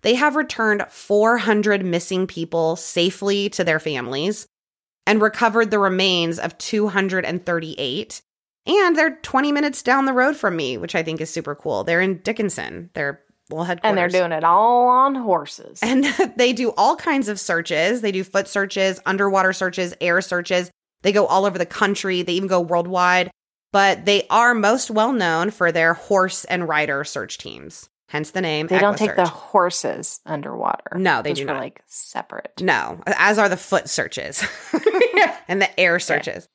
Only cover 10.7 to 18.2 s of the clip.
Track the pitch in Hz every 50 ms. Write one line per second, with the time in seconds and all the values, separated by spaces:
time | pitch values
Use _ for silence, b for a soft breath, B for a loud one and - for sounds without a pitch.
10.7 | 127 110 87 - - 180 165 160 156 - 156 160 - 170 156 - 147 143 - 156
11.7 | 131 101 95 170 170 170 185 190 190 170 _ 196 220 - 220 196 - - - 60
12.7 | - - 170 175 _ - 147 139 143 _ _ _ _ _ _ _ - 156 170 175
13.7 | 180 170 - 220 202 190 175 175 180 185 180 170 165 156 160 165 170 190 214 233
14.7 | 247 247 247 247 247 254 262 277 277 262 240 220 185 165 143 147 - - - -
15.7 | - - - 226 254 262 277 285 - - 392 - - - 247 247 254 220 254 240
16.7 | 254 - 196 240 320 311 - 339 302 277 262 202 208 190 - - 180 165 165 -
17.7 | 156 151 160 190 226 247 214 208 196 185